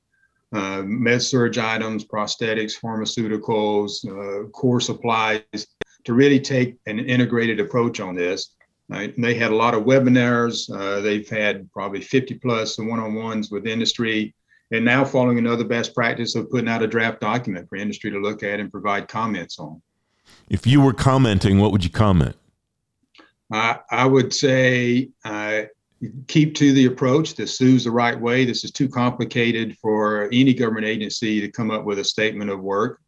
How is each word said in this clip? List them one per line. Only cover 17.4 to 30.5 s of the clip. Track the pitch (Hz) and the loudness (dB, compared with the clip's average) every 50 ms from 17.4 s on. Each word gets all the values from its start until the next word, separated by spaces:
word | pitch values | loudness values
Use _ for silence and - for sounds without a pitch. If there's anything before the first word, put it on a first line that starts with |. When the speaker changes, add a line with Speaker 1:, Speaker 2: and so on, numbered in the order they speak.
| 123 120 95 87 87 - | -2 -4 -8 -10 -10 -12
Speaker 1:
for | - | -10
industry | 98 104 104 104 - - 110 | -8 -8 -8 -8 -6 -8 -6
to | 101 101 | -6 -4
look | 101 104 107 104 110 | -4 -4 -6 -4 -6
at | 101 104 104 | -6 -4 -4
and | 104 92 | -6 -8
provide | - 101 90 104 101 101 - - | -10 -6 -4 -4 -4 -4 -6 -6
comments | - 110 113 113 104 90 82 - - - | -6 -6 -4 -4 -4 -6 -8 -10 -14 -16
on. | 82 76 80 82 _ _ _ _ _ _ _ _ _ _ - _ _ - | -16 -16 -16 -20 _ _ _ _ _ _ _ _ _ _ -20 _ _ -4
Speaker 2:
If | - 98 - 113 | -4 0 2 4
you | 139 147 | 6 6
were | 135 135 | 6 6
commenting, | 120 - - 139 131 135 131 113 101 95 - 104 98 98 | 4 4 2 4 4 6 4 4 4 4 4 4 4 6
what | 104 107 | 4 4
would | 95 104 | 4 2
you | 87 85 | 0 0
comment? | - - 110 104 95 85 67 - - _ _ _ _ _ _ _ _ _ _ _ _ _ _ _ _ - - _ _ _ _ - | 2 2 4 4 6 4 4 2 -2 _ _ _ _ _ _ _ _ _ _ _ _ _ _ _ _ -20 -20 _ _ _ _ -6
Speaker 1:
I, | 110 107 113 117 120 - - - | -2 0 0 0 -2 -4 -6 -4
I | 117 113 127 | 0 2 4
would | 135 135 135 120 - | 6 6 4 4 2
say, | - - - 135 131 131 127 127 127 123 123 120 120 123 131 - _ _ - | 0 0 2 2 4 4 4 4 4 2 2 2 2 0 0 -2 _ _ -10
uh, | 110 107 104 104 107 110 110 107 - - _ _ _ _ - 117 110 - 135 - - | -8 -6 -6 -4 -2 -2 -4 -4 -6 -12 _ _ _ _ -14 -14 -12 -12 -14 -8 0
keep | - 160 151 151 151 | 2 4 4 4 2
to | - 147 143 | 2 4 6
the | 135 135 131 | 6 6 6
approach. | 123 123 - 139 127 127 156 156 - - | 4 2 2 0 2 2 2 0 -2 -4
This | - 107 101 - - | -8 -8 -6 -2 2
is | 131 127 131 127 - | 4 6 6 6 4
the | 117 | 2
right | 113 120 120 120 117 120 | 0 0 0 0 -2 -2
way. | 113 117 120 127 131 | -2 0 2 2 2
This | 117 110 - | 0 0 -4
is | - 139 | -6 -8
too | - - 143 127 | -4 -2 -2 -2
complicated | - 123 123 123 123 - 120 110 - 123 117 117 113 113 113 110 104 _ | 0 0 0 0 0 -2 -6 -4 -2 0 0 0 0 -2 -4 -6 -8 _
for | - 110 107 107 107 107 107 104 104 101 | -2 -2 0 0 0 0 0 -2 -2 0
any | 117 123 135 135 | 2 4 4 4